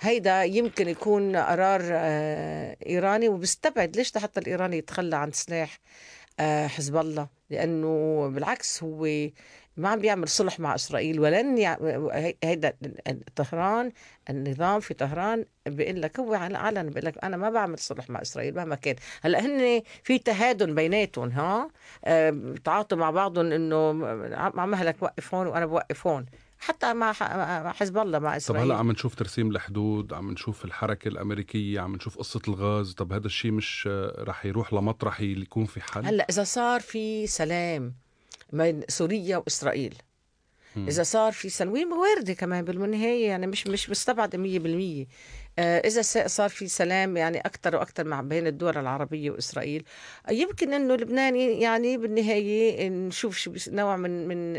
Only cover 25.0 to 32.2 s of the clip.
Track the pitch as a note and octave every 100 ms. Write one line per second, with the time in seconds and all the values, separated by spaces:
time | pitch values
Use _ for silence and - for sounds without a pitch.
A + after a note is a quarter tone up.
25 | F#3 - - F#3 F3+ D#3 E3 D#3+ - D3+
26 | F3+ C#3+ B2+ - _ - - D#4+ A#3+ A#3
27 | A3+ G#3+ - F#3 D#3+ F3 E3 F3 G3 G3
28 | G#3 D3+ D3+ D3 - G#2+ B2+ A2+ A#2 A2
29 | B2+ - A2 - A2+ G2+ - G2+ G#2+ G#2+
30 | G#2 - G2 F#2 - G#2 F#2 - A2 G#2
31 | A2 G#2 G2 G#2 G2 A2 G2+ G2+ F2+ F#2+
32 | - -